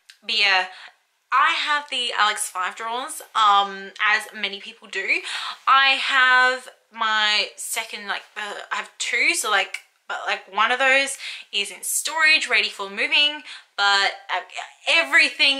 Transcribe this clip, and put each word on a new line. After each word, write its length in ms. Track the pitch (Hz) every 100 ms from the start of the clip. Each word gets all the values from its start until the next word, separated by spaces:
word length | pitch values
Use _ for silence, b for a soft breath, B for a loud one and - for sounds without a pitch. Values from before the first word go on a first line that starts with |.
| - -
but 160 | 214 220
yeah, 280 | 208 185 185 B B - _ _ _ 254
I 140 | 302
have 400 | 330 294 294 294
the 220 | 262 240 -
Alex 320 | 208 208 -
Five 280 | 185 185 202
drawers, 440 | 226 233 294 302 -
um, 560 | 220 214 202 196 196 196 -
as 220 | 208 214 220
many 280 | 214 202 196
people 260 | 208 220 214
do. 340 | 196 196 311 349 B B B -
I 320 | 269 269 269
have 680 | - 269 254 254 254 254 - - _
my 560 | 226 220 214 208 208 190 -
second, 500 | - - 220 220 202
like, 160 | 185 - -
uh, 240 | 208 196 -
I 60 | 180
have 140 | 190 -
two, 360 | - 240 285
so, 160 | 339 233
like, 280 | 196 185 - - _ -
but, 120 | 202 180
like, 260 | 202 -
one 160 | 190 226
of 80 | 247
those 380 | 269 269 269 - B B B
is 200 | 208 202
in 100 | 180
storage, 680 | - - - 311 311 311 240
ready 200 | 220 208
for 200 | - 196
moving, 540 | 202 285 302 294 302 B B B -
but, 360 | 202 196 196 - -
uh, 100 | 175 - - - - -
everything 720 | 320 330 320 302 - 285